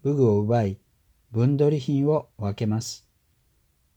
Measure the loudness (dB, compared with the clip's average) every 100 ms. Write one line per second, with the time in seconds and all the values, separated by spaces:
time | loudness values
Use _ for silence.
0 | -4 2 2 2 2 0 0 -4 _ _
1 | _ _ _ 0 0 2 2 0 0 0
2 | 2 0 -4 -8 -6 -2 -2 -2 -6 -12
3 | _ _ _ _ _ _ _ _ _